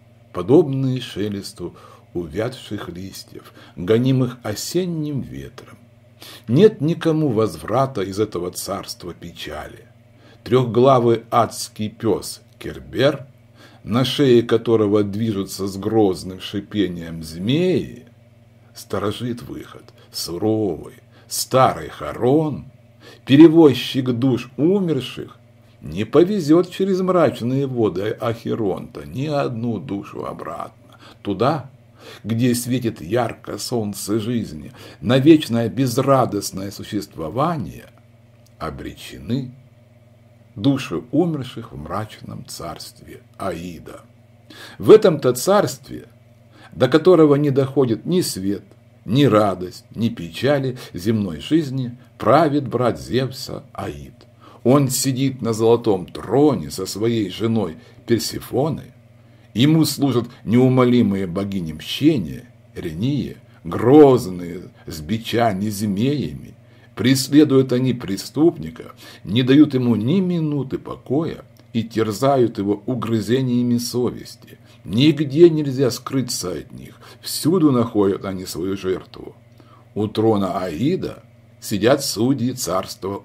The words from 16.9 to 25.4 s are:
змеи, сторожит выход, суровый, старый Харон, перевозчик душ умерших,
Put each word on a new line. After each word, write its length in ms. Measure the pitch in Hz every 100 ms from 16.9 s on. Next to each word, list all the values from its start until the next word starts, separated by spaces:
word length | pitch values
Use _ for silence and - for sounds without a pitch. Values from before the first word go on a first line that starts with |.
| 87 82 82
змеи, 800 | 78 80 98 147 185 139 67 58 - - _ _ _ _ _ -
сторожит 680 | - 98 101 104 123 117
выход, 500 | - - - - - - -
суровый, 840 | - - 85 107 110 104 73 - - _ - -
старый 580 | - - 131 123 90 80
Харон, 800 | - 73 78 120 147 156 104 - - _ _ - - -
перевозчик 840 | 139 165 165 151 117 - 131 127
душ 400 | 117 131 113 - -
умерших, 800 | 156 202 175 135 - - - -